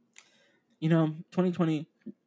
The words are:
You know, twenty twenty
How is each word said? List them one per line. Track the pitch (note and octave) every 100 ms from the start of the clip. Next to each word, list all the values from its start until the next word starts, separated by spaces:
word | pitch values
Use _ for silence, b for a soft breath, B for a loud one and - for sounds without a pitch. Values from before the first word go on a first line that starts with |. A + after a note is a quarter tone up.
| _ - b b b b b -
You | D#3+
know, | E3 D#3 D#3 -
twenty | - F#3
twenty | F3 E3 D#3 E3 _ - -